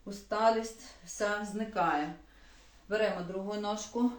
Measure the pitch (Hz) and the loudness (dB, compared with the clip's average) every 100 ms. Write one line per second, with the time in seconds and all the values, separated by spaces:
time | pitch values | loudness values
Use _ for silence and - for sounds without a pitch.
0 | - 202 - 214 226 226 226 - - - | -12 -12 -6 4 6 6 0 -10 -18 -20
1 | - - 208 208 208 208 214 185 170 151 | -16 -2 0 0 -4 -4 -4 2 2 2
2 | 151 - - - - - - - - 214 | -2 -6 -16 -20 -20 -20 -20 -20 -2 2
3 | 214 180 175 190 196 208 208 214 - 240 | 2 0 -4 -4 -4 -2 -2 -4 -4 2
4 | 247 | 2